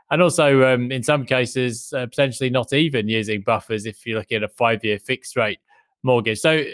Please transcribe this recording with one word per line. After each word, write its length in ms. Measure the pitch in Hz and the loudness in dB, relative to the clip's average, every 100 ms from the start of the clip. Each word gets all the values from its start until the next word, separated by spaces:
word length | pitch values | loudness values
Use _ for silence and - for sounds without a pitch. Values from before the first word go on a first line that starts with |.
| - | -4
And 100 | 156 | 2
also, 520 | 175 - 147 135 131 | 2 4 4 6 4
um, 200 | 123 123 | 2 0
in 100 | 131 | -4
some 220 | 113 147 | 0 0
cases, 680 | 120 127 123 135 123 113 - | 0 0 0 -2 -4 -6 -8
uh, 140 | 135 123 | -8 -6
potentially 440 | - 135 113 131 | 0 0 0 -2
not 220 | 127 120 | -2 0
even 360 | 139 160 127 107 | 0 2 0 0
using 340 | 110 107 104 | -2 -2 -4
buffers 440 | 98 107 - 110 107 | 0 -2 -2 -6 -6
if 180 | - 117 | -12 -8
you're 120 | 110 | -6
looking 180 | 101 113 | -4 -4
at 60 | |
a 60 | 104 | -4
five-year 500 | - 117 113 107 104 | 0 0 0 -2 -4
fixed 380 | - 131 - 127 | -4 -8 -6 -2
rate 240 | 107 95 _ _ _ _ | -2 -4 _ _ _ _
mortgage. 360 | 131 120 110 110 | 2 2 2 0
So 240 | 160 160 143 | 2 0 -2